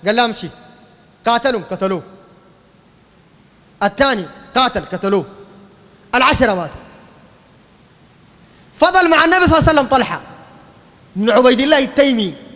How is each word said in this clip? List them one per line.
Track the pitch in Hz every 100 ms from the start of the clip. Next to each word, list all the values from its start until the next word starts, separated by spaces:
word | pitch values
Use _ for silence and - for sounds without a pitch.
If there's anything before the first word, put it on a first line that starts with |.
| 170
قال: | 226
"لا، |
امشي". | 240 220 165 - - - - _ _ _ -
قاتلهم، | 233 254 240 170
قتلوه. | 180 190 190 - - - - _ _ _ _ _ _ _ _ _ _ _ _ _ _
الثاني | 202 - 277 233 160 - -
قاتل، | 233 254 214 151
قتلوه. | 180 196 202 147 - - - - - _ _ _
العشرة | 247 254 302 254
ماتوا. | 190 160 - - - - - _ _ _ _ _ _ _ _ _ _ _ _ _ _ -
فضل | - 320 370 349
مع | 320
النبي | 330 359 359
صلى | 320
الله | 294
عليه | 311
وسلم | 254
طلحة | 262 226 160 - - - - - - _ _ _ -
بن | 214
عبيد | 220 254 247
الله | 277 302
التيمي | 269 - 285 240 196 147 -